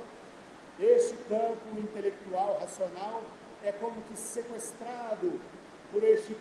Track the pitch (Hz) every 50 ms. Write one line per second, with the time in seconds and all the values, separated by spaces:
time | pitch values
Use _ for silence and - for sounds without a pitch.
0 | 233 - - - - - - - - - - - - - - - 190 226 247 240
1 | 240 - - - - - 208 220 233 226 226 - - 220 214 214 208 208 - 208
2 | 196 202 196 - - 190 185 180 196 208 196 - - - - - 185 175 - 370
3 | - 220 226 453 440 453 - - - - - - 208 202 202 202 226 233 226 220
4 | - - 220 202 - - - 233 226 240 233 214 - - - - 226 233 247 240
5 | 240 226 214 - 185 175 - - - - - - - - - - - - 202 208
6 | 220 220 220 214 - 214 214 -